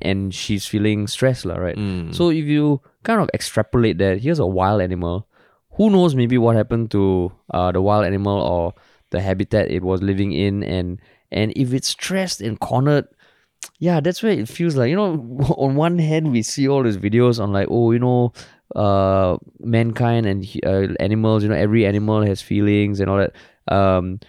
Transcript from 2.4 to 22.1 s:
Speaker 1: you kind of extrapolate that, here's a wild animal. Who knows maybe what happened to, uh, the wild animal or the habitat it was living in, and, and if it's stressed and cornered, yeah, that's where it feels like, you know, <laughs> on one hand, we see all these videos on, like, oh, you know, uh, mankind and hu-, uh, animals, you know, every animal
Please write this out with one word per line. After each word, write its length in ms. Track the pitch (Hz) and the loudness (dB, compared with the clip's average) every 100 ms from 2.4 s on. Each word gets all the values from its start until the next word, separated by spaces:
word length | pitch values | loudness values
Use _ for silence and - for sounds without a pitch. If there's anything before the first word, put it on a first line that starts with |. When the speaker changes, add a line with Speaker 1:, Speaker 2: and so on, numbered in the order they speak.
Speaker 1:
you 380 | 147 147 147 143 - _ | 0 0 2 0 -6 _
kind 160 | - 226 | -2 0
of 100 | 170 | 0
extrapolate 640 | - - - 107 123 113 85 | -4 -4 -4 0 2 2 2
that, 200 | 98 95 | 0 0
here's 200 | 127 165 | 0 0
a 60 | 95 | 0
wild 360 | 92 92 104 | 0 0 2
animal. 440 | 90 90 87 87 - _ _ _ _ - | 0 -2 -4 -4 -8 _ _ _ _ 0
Who 100 | 214 | 4
knows 260 | 196 175 | 6 4
maybe 220 | 131 120 127 | 2 2 2
what 180 | 117 | 4
happened 360 | 113 107 117 110 | 2 0 -2 -2
to, 420 | 104 98 92 90 - - | 0 2 2 -2 -6 -6
uh, 180 | 90 90 | -2 0
the 80 | 90 | 0
wild 240 | 98 104 | 2 2
animal 380 | 92 98 101 101 | 2 0 0 0
or 320 | 64 87 85 - _ _ _ | 0 -2 -2 -6 _ _ _
the 120 | 90 | -4
habitat 480 | 95 95 98 107 - | -2 -2 0 0 0
it 120 | 90 | -2
was 200 | 90 95 | -2 -2
living 300 | 98 98 101 | -2 -2 -2
in, 300 | 76 101 101 | 0 -2 -2
and, 360 | - 92 90 90 - _ _ | -4 -4 -4 -8 -14 _ _
and 200 | - 110 - | -4 -2 -2
if 160 | 127 | -2
it's 160 | 131 - | -2 -4
stressed 540 | - - 190 180 - | -8 -6 -4 -4 -6
and 180 | 107 107 | -8 -8
cornered, 480 | - 120 139 143 - _ _ _ _ _ - _ | -4 0 2 0 -2 _ _ _ _ _ -20 _
yeah, 220 | 170 165 | 0 0
that's 220 | 156 180 | 0 -2
where 100 | 220 | -2
it 160 | 170 107 | -2 -4
feels 260 | - 170 139 | -4 -2 0
like, 140 | 120 | 0
you 60 | 180 | 0
know, 180 | 208 160 117 127 | -2 -4 -8 -4
<laughs> 160 | 131 - | -2 0
on 200 | 135 139 | 0 2
one 220 | 170 175 | 0 0
hand, 320 | 156 156 156 | 0 0 0
we 120 | 120 | 0
see 260 | 107 - 135 | -2 -2 0
all 140 | 139 | 2
these 160 | 120 98 | 2 0
videos 440 | 101 113 123 117 | 0 4 4 2
on, 120 | 104 | 0
like, 140 | 98 98 | 0 0
oh, 200 | 113 117 | 2 2
you 60 | 117 | 2
know, 360 | 123 123 120 - - _ _ - | 2 2 0 -4 -20 _ _ -2
uh, 600 | 101 98 95 95 92 87 - _ | 2 2 2 2 2 -2 -8 _
mankind 640 | 117 113 117 113 120 117 107 | -2 0 0 0 0 2 0
and 180 | 98 | -2
hu-, 160 | 95 - - | -6 -4 0
uh, 220 | 95 98 - | 0 0 -2
animals, 420 | 98 110 110 110 | 0 2 2 2
you 60 | 104 | 2
know, 60 | |
every 300 | 87 104 113 101 | 0 2 4 2
animal 360 | 101 107 | 2 0